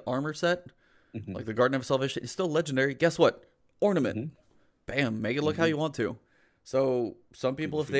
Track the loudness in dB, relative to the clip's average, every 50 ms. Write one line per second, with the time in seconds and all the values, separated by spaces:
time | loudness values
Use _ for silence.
0 | -4 -2 -2 -2 -2 -4 -4 -2 0 0 0 0 -4 -10 -20 _ _ _ _ _
1 | _ _ -12 -12 -10 -8 -8 -8 -8 -4 0 2 2 4 2 0 0 0 0 0
2 | 0 0 -4 -4 -8 -6 -4 -2 -2 0 0 0 0 0 0 0 2 0 2 2
3 | 2 2 4 4 4 4 4 2 -6 -20 _ _ _ _ _ _ 2 2 4 2
4 | 2 0 0 -4 -6 -8 -10 _ _ _ _ _ _ _ _ _ _ -6 -2 -2
5 | 0 0 0 -2 -2 -2 -2 0 0 -2 0 2 2 2 2 0 -2 -2 -2 -2
6 | -2 -2 -2 -6 _ _ _ _ _ _ _ _ _ -4 0 2 2 2 2 0
7 | 0 -2 -6 -10 _ _ -8 -4 -2 -2 -2 -2 -4 -4 -4 -4 -2 0 0 2